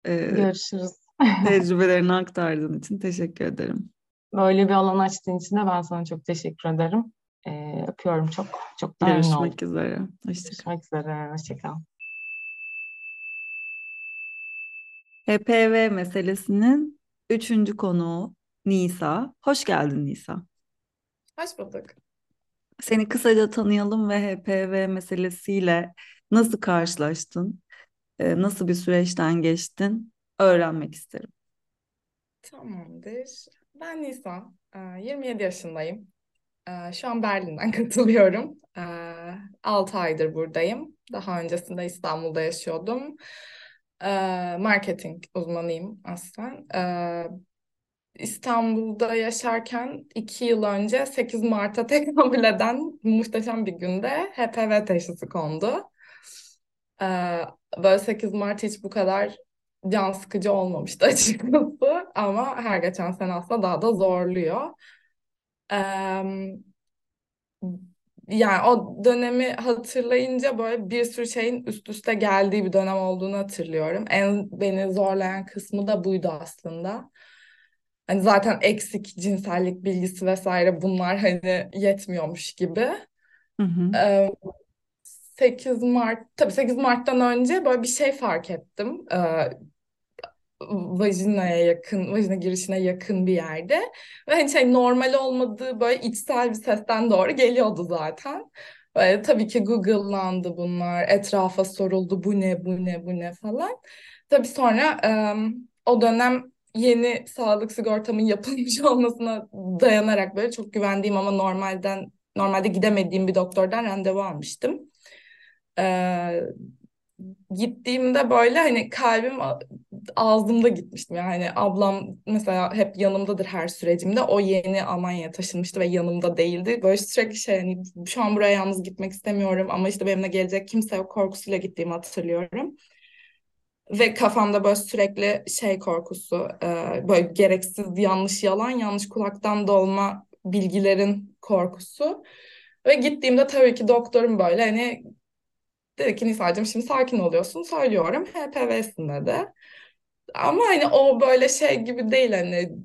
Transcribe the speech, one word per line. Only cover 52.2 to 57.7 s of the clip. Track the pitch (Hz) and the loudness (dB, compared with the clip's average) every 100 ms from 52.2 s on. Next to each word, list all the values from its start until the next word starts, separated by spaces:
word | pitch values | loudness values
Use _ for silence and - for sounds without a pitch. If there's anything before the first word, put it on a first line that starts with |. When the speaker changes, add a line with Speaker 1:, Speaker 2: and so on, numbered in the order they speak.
| 269 262 | 4 4
Speaker 3:
eden | 226 185 220 254 311 - | 4 4 0 -2 -6 -4
muhteşem | 220 220 226 226 226 226 202 | 2 2 2 -4 -4 -4 -6
bir | |
günde | 170 180 190 233 294 392 | -6 -4 -4 -2 -4 -4
H | - 233 | -4 -4
P | 233 220 | -2 2
V | 208 208 | 2 2
teşhisi | 175 170 170 - | 0 -2 -8 -8
kondu. | 175 156 156 202 302 - _ - - - - - _ _ _ _ _ | -6 -4 -2 -2 -2 -6 _ -20 -20 -20 -20 -20 _ _ _ _ _
E, | 190 185 180 170 - - _ | -2 -2 -2 -4 -6 -12 _